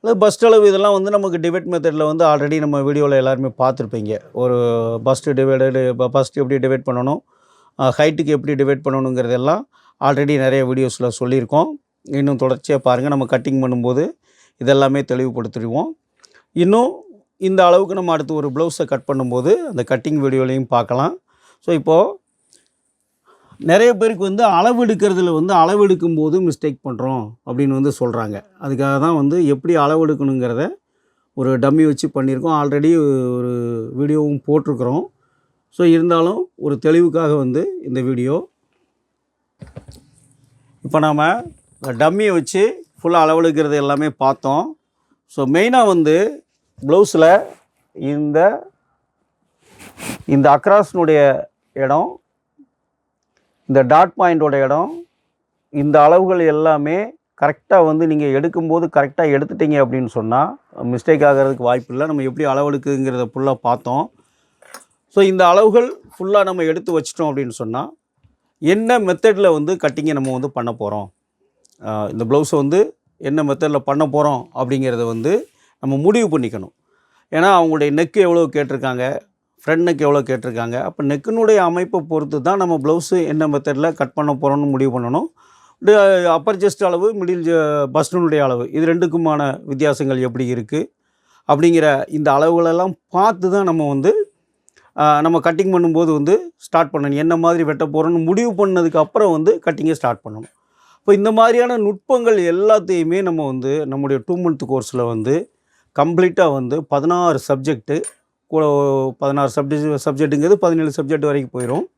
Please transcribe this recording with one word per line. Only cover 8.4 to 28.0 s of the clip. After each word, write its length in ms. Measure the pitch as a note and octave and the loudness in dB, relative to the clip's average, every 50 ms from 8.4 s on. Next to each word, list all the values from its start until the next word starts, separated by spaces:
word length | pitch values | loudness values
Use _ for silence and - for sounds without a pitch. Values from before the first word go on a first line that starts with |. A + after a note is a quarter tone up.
| - C#3 D3 C3+ C#3 | -2 -4 -2 0 0
டிவைட் 180 | C3+ C#3 C3 D#3 D3 | 0 0 -2 -2 -4
பண்ணணுங்கிறதெல்லாம் 720 | C3 C3+ C3 C3 B2+ B2 B2 A#2 B2 B2 B2+ C#3+ E3 G#3 C#4+ _ _ _ _ _ _ _ | -2 -2 -2 -2 -2 -2 -2 -2 -2 -2 0 0 -2 -2 -4 _ _ _ _ _ _ _
already 380 | C3+ C#3 C#3+ C3+ D3 C#3+ D3+ | 0 0 0 2 0 0 0
நிறைய 280 | C#3 C3 C3 C3 C3+ C3 | 0 2 2 2 0 0
வீடியோஸ்ல 440 | B2+ B2+ C3 C3 B2+ - - B2 B2 A2+ - | 0 0 -2 -2 -2 -2 -4 -4 -4 -4 -4
சொல்லியிருக்கோம். 480 | B2+ B2 B2+ C3+ A#2+ - - D3+ - D#4 D4+ C#4+ _ _ _ _ | -4 0 0 -2 -2 0 0 0 0 0 -4 -14 _ _ _ _
இன்னும் 360 | _ - C3+ C#3 C#3 C#3+ C#3 | _ -8 -4 -2 -2 -2 0
தொடர்ச்சியா 400 | A#2 C3 C3 B2+ - _ - D3+ | 0 0 -2 -2 -4 _ -2 -2
பாருங்க. 320 | C3+ - C3 B2 B2 C3 D3 | 0 2 0 0 0 0 -2
நம்ம 160 | D3 C#3 C3 | -2 -2 -2
கட்டிங் 360 | A2+ - B2+ A#2 C3+ C3+ C3+ C3 | -2 -2 -2 -2 -2 -2 -2 -2
பண்ணும்போது 460 | B2+ B2+ B2 A#2 B2 B2 C3 D#3+ G#3 E4+ _ _ _ _ _ _ _ _ _ A#2+ | -2 -2 -2 -2 -2 -2 -2 -2 -4 -6 _ _ _ _ _ _ _ _ _ 0
இதெல்லாமே 400 | B2 C#3 C#3 C#3 C3+ C3+ C#3+ C3+ - | 2 4 4 4 2 2 -2 -2 -2
தெளிவுபடுத்திடுவோம். 760 | B2+ B2 C3 C3 A#2 B2 A2+ A2+ - B2 A2 A#2 A#2 C#3+ F3 D#4+ D#4+ _ _ _ _ _ _ _ _ _ _ _ | -2 -2 -2 -4 -4 -6 -8 -8 -8 -8 -8 -4 -4 -4 -4 -4 -8 _ _ _ _ _ _ _ _ _ _ _
இன்னும் 400 | _ E3+ F3 F#3 G3+ A3+ B3 C4+ F#4+ - - G4 C#4+ _ _ _ _ | _ 0 2 4 4 2 2 0 -2 -8 -18 -20 -20 _ _ _ _
இந்த 280 | _ F#3+ F#3+ F#3+ F#3+ F#3 | _ -4 -2 2 4 4
அளவுக்கு 280 | F3 F3 F3+ G3 D#3+ F#3+ | 6 6 4 2 0 -4
நம்ம 180 | G3 F3+ F3 | -6 -2 -2
அடுத்து 220 | E3 D3+ D3 C3 D#3+ | -2 -2 -2 -4 -6
ஒரு 160 | D3+ D3 C#3+ | -4 -4 -4
ப்ளவுஸை 360 | B2+ C#3 E3 E3+ D3 - E3 | -2 -2 -2 -2 -2 -4 -4
கட் 220 | - C#3+ B2+ - | -4 -4 -6 -4
பண்ணும்போது 440 | - C#3+ C3+ C3 B2 A#2+ B2+ B2+ D#3 G#3 | -4 -4 -4 -2 -2 -2 -2 2 2 0
அந்த 300 | F4+ F4 D4+ G#3 C#3 A#2+ - | 0 0 -6 -6 -6 -4 -2
கட்டிங் 320 | - B2+ A#2+ D#3 D3+ D3+ C#3 | -4 -4 -2 -2 -2 0 0
வீடியோலையும் 460 | C3+ C3 C3 C3 B2+ C3 C3+ C3 - C3 | 0 0 0 0 0 -2 -4 -4 0 -2
பார்க்கலாம். 400 | A#2+ A#2 - B2 B2+ C#3 E3+ F4 F#4 _ _ _ _ _ _ _ _ _ | -2 0 0 -2 -2 -2 -2 -4 -8 _ _ _ _ _ _ _ _ _
So, 100 | - F3 | -2 -2
இப்போ 440 | D#3 - D#3+ D#3+ E3 G#3 D#4 G4+ - _ _ _ _ _ _ _ _ _ _ _ _ _ _ _ _ _ _ _ _ _ _ _ _ _ _ - | -2 2 2 4 4 4 2 -2 -10 _ _ _ _ _ _ _ _ _ _ _ _ _ _ _ _ _ _ _ _ _ _ _ _ _ _ -20
நிறைய 360 | _ - E3 E3 G3+ A3+ A#3+ A#3+ | _ 0 2 4 6 6 6 4
பேருக்கு 300 | F#3+ A3+ A3 A3+ E3+ F#3+ | 4 0 0 0 -2 -4
வந்து 220 | G3 F#3+ G3+ A#3+ | -4 0 2 2
அளவெடுக்கிறதுல 840 | G#3+ F#3 E3+ F#3 A#3 B3 A#3 B3 A3 A3+ F3 G3+ G#3 F#3+ F3+ F3+ F3 E3 | 2 4 4 4 2 2 2 2 0 0 0 0 0 2 2 0 0 2
வந்து 200 | D#3 D#3+ F#3 G3 | 0 0 2 4
அளவெடுக்கும் 640 | F3 D#3+ E3+ G3 G#3 G#3 G3 F#3 D#3+ E3+ E3+ E3 | 4 4 4 4 4 4 4 2 2 0 -2 0
போது 260 | D#3 D3+ D#3 D3+ F#3 | 0 0 0 0 0
மிஸ்டேக் 360 | F#3 E3+ D3 - - D3+ C3+ - _ | 0 0 -2 -2 -4 -6 -6 -6 _
பண்றோம் 500 | C#3 B2 A2 B2+ C3 C3 B2 G#2+ G#2 A2+ _ _ | -10 -8 -6 -4 -4 -4 -4 -6 -10 -14 _ _
அப்படின்னு 220 | - B2 B2+ C#3 | -10 -4 -2 0
வந்து 240 | C#3 C3+ C3+ C#3 C#3+ C#3+ | 0 0 0 0 -2 -2
சொல்றாங்க. 460 | - | -2